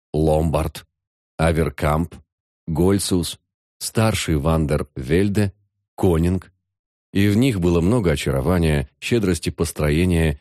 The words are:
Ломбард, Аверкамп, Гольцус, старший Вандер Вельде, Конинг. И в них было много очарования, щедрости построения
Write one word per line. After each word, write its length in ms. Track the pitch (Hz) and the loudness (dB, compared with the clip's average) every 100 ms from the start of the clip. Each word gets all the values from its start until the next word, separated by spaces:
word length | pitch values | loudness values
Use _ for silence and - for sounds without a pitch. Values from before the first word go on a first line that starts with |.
| _ | _
Ломбард, 720 | 76 80 78 80 73 76 - - _ _ _ _ - | -2 2 2 0 -2 -4 -8 -18 _ _ _ _ -2
Аверкамп, 800 | 80 80 73 - 78 78 82 - _ _ _ _ - | 0 2 -2 -2 0 0 -2 -8 _ _ _ _ -6
Гольцус, 760 | 80 90 101 - 92 82 - _ _ _ _ | 0 2 2 0 -2 -2 -8 _ _ _ _
старший 580 | - - 110 - - 76 | -6 0 0 0 -2 -2
Вандер 500 | 69 80 76 73 73 - | 0 0 0 -2 -4 -10
Вельде, 560 | 65 85 104 101 98 - _ _ _ - | -2 0 2 0 -2 -4 _ _ _ -2
Конинг. 580 | 98 80 85 92 - _ _ _ _ _ _ | 2 2 2 -2 -6 _ _ _ _ _ _
И 160 | 98 104 | 0 2
в 80 | 104 | 2
них 240 | 135 101 | 2 2
было 220 | 87 87 | 2 2
много 300 | 85 123 87 | 2 2 0
очарования, 800 | 73 - 67 67 90 82 73 69 _ | -2 -2 -2 0 0 2 0 -4 _
щедрости 480 | - 120 95 82 - | -4 0 0 -2 -4
построения 880 | - 82 - 76 78 92 87 80 73 | -6 -8 -4 -2 0 2 2 0 -2